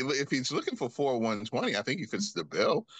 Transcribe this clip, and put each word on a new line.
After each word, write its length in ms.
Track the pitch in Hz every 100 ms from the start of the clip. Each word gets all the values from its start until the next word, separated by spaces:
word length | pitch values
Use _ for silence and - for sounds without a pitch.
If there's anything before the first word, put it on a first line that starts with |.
if 300 | 131 139 139
he's 200 | 139 127
looking 260 | 147 320 247
for 120 | 127
four 300 | - 143 123
one 260 | 113 107
twenty, 320 | 107 127 233 101
I 60 |
think 180 | 104 113
he 60 | -
fits 260 | 98 104
the 120 | -
bill, 420 | 78 78 110 151 - -